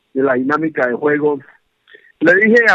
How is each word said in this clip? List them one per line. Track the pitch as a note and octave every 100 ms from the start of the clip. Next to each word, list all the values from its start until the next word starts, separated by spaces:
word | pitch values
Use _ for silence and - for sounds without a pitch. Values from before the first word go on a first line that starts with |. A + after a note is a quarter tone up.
| _
de | C3+
la | C3+
dinámica | B2+ C3 D3+ D#3+ D3 B2
de | A#2
juego. | D3 D3 D3 C#3+ - _ _ _ _ _ _ _
Le | D#3+ F#3
dije | G#3+ A#3 A3+